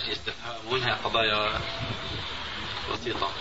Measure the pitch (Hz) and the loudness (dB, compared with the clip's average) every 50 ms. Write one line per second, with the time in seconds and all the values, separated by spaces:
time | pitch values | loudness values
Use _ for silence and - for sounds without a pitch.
0 | - 143 135 - - 110 - - - 117 - 104 104 113 127 131 123 117 107 - | 2 0 -2 -2 -2 -4 -6 -4 -6 -6 -6 -6 -2 0 2 2 4 4 2 2
1 | - 110 113 113 110 107 107 107 104 107 110 113 - - - - - - - - | 2 2 4 6 6 6 6 4 4 4 2 0 0 -2 -2 -2 -2 -2 -2 -4
2 | - - - - - - - - - - - - - - - - - - - - | -4 -4 -4 -4 -4 -4 -4 -6 -6 -6 -6 -6 -6 -4 -4 -4 -2 -2 -4 -2
3 | - - - - 98 - - - | -2 -2 0 0 0 -2 -2 -4